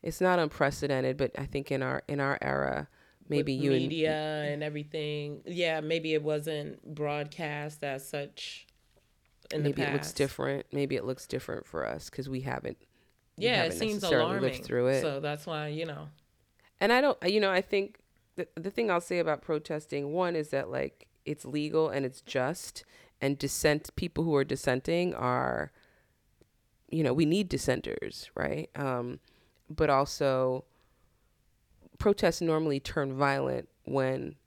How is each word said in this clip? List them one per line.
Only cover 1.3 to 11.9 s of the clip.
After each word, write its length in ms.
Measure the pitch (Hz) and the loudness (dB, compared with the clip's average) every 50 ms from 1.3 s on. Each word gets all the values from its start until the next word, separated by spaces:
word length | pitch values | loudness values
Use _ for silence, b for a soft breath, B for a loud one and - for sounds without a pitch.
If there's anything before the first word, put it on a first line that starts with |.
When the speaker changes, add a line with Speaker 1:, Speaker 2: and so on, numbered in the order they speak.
| - | -2
Speaker 1:
I 80 | - 135 | -6 -8
think 260 | 139 - 143 135 - | -6 -4 -6 -4 -2
in 120 | 143 139 131 | -2 -2 0
our, 180 | 131 131 139 - | -2 -2 -4 -4
in 120 | - 147 143 | -4 -2 -2
our 200 | 139 135 135 - | 0 0 -2 -2
era, 480 | - 135 135 - - - 65 139 147 - b b b b b b - - | -2 -2 0 0 0 0 -2 -4 -4 -8 b b b b b b -6 -2
maybe 260 | 151 147 147 147 135 | 0 0 0 0 0
Speaker 2:
With 80 | 131 143 | 0 2
Speaker 1:
you 80 | 139 135 | 4 4
and 80 | 131 131 | 4 2
Speaker 2:
media 600 | 135 151 160 156 156 156 151 156 156 156 151 151 | 0 0 0 2 2 2 0 -2 -2 -4 -2 -2
and 180 | 147 147 147 151 | -4 -4 -4 -4
everything. 800 | 151 147 151 147 147 151 160 151 151 151 147 147 147 147 - - | -4 -4 -6 -8 -6 -6 -6 -4 -4 -4 -4 -6 -6 -8 -10 -10
Yeah, 340 | - 175 175 175 165 160 156 | -8 -2 0 0 0 0 0
maybe 320 | 151 151 165 165 160 160 156 | 0 0 -2 0 0 2 0
it 100 | 151 147 | 2 2
wasn't 600 | 151 151 151 151 156 - 147 147 151 - - - - 156 | 0 -2 0 -2 -4 -4 -4 -6 -6 -10 -12 -14 -14 -6
broadcast 880 | 147 151 147 147 143 143 147 - - 170 147 147 147 147 151 151 - - | -4 -2 -2 -2 -2 -4 -6 -6 -6 -6 -4 -4 -4 -6 -8 -8 -6 -6
as 220 | 143 135 139 139 | -6 -6 -6 -8
such 580 | - - 147 143 147 - - - - - - - _ _ _ _ _ _ _ _ _ _ _ _ _ _ _ _ - | -8 -6 -6 -6 -8 -10 -12 -12 -12 -12 -14 -18 _ _ _ _ _ _ _ _ _ _ _ _ _ _ _ _ -6
in 100 | - 151 | -4 0
Speaker 1:
Maybe 120 | 147 143 139 | 2 2 2
Speaker 2:
the 80 | 139 147 | 2 0
past. 60 | 143 | 0
Speaker 1:
it 40 | 143 | 0
looks 200 | 143 151 156 - | -2 -2 -4 0
different. 520 | - 143 139 - - 135 135 139 139 - _ | 0 0 0 0 -2 -2 -2 -2 -2 -6 _
Maybe 240 | - 143 143 139 135 | -2 -2 -2 0 -2
it 80 | 127 - | -2 -2
looks 220 | 120 131 - - | -4 -6 -6 -6
different 380 | - - 131 - - - - - | -6 -6 -6 -4 -6 -8 -8 -8
for 180 | - - 80 65 | -8 -6 -4 -4
us 240 | 53 | -4